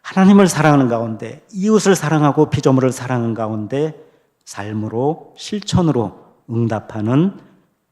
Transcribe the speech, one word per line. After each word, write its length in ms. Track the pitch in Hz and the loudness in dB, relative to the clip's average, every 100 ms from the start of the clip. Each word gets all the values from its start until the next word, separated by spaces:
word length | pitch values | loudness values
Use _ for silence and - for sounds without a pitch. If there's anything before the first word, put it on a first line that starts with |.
하나님을 460 | - 190 190 202 190 | -4 2 6 6 4
사랑하는 420 | 151 156 143 127 | 4 4 4 2
가운데 560 | 117 113 110 113 147 _ | -2 -4 -8 -12 -16 _
이웃을 420 | 202 208 214 190 | -4 2 2 2
사랑하고 540 | 185 151 160 147 147 147 | 0 2 2 2 2 0
피조물을 420 | - 139 131 127 | 2 2 2 0
사랑하는 420 | 120 127 127 117 | -2 -6 -4 -4
가운데 640 | 113 107 107 104 135 156 151 - _ _ _ | -4 -6 -6 -6 -4 -6 -8 -20 _ _ _
삶으로 920 | - - 101 107 113 113 139 160 - - | -18 -14 -8 -8 -6 -4 -4 -6 -14 -20
실천으로 960 | - 208 - 180 165 123 104 - _ _ - | -10 -10 -2 0 0 -2 -4 -10 _ _ -8
응답하는 880 | 117 113 110 - 110 107 135 190 - - _ _ _ _ | -4 -2 -4 -8 -8 0 0 0 -4 -20 _ _ _ _